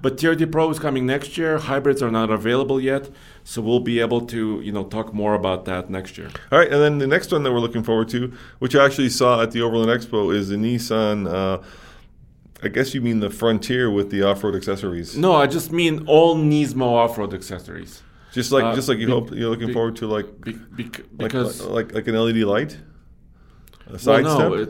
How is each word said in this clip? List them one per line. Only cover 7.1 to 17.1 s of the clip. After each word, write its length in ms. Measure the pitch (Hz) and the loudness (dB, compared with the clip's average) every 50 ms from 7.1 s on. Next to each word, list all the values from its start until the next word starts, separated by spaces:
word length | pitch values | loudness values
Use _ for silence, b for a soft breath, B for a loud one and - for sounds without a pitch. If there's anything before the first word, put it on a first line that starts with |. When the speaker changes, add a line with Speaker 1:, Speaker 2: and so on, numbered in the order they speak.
| 151 180 - - 180 | 0 0 0 0 -2
Speaker 2:
one 100 | 151 143 | 0 2
that 80 | 131 | 2
we're 80 | 123 120 117 | 2 2 0
looking 160 | 117 117 117 110 | 0 -2 -4 0
forward 240 | 117 113 110 113 113 | 0 0 0 0 0
to, 220 | - 120 123 127 123 B B B B B | -2 -4 -4 -6 -8 B B B B B
which 160 | 127 123 147 | -4 2 6
I 80 | 139 139 | 6 6
actually 240 | 139 135 - 135 123 | 6 4 2 0 0
saw 320 | 123 - 131 123 123 113 | 2 4 4 4 4 4
at 100 | 113 113 | 2 0
the 100 | 117 117 | 0 -2
Overland 300 | 117 117 113 113 113 113 | 0 0 2 2 2 2
Expo, 420 | 120 120 113 - 113 107 101 80 95 | 2 0 -2 -2 -2 0 2 2 2
is 140 | 104 98 | 0 0
the 80 | 95 101 | -2 -2
Nissan. 720 | 104 107 117 120 117 117 - 113 110 110 104 104 104 98 | -2 0 0 0 -2 -2 -2 0 0 2 0 0 -2 -2
Uh, 340 | 87 87 95 95 95 95 90 B B B B B B B B B B B - - - - _ _ - - - - | -2 -2 -2 0 -2 -2 -4 B B B B B B B B B B B -20 -20 -20 -20 _ _ -20 -20 -8 -8
I 40 | |
guess 260 | 104 - 123 135 135 - | -4 -2 0 -2 -2 -2
you 80 | 135 | -2
mean 200 | 117 117 113 110 | -2 0 0 0
the 100 | 104 98 | 0 -2
Frontier 580 | - - 117 117 110 104 104 - 123 127 123 113 | -2 0 0 0 0 0 -2 -2 -2 0 0 0
with 220 | 101 101 98 98 | 0 0 -2 -2
the 100 | 98 98 | 0 2
off-road 320 | 98 101 101 98 - 104 98 | 2 2 2 2 0 -2 -2
accessories. 600 | 92 - 110 98 95 104 95 87 85 85 - - | -2 -4 -4 -6 -4 -4 -6 -6 -6 -8 -8 -4
Speaker 1:
No, 160 | 143 170 185 175 | 0 2 4 6
I 140 | 151 143 | 6 4
just 240 | 131 156 165 131 - | 4 0 -4 -4 -4
mean 320 | 160 170 170 165 156 151 151 | -2 0 0 0 0 -2 0
all 300 | - 147 160 165 170 165 | 4 6 6 8 6 4
Nismo 480 | 156 156 151 151 151 147 127 120 131 127 | 4 2 4 4 4 2 0 0 -2 0
off-road 480 | 120 120 117 117 117 | 2 4 4 4 2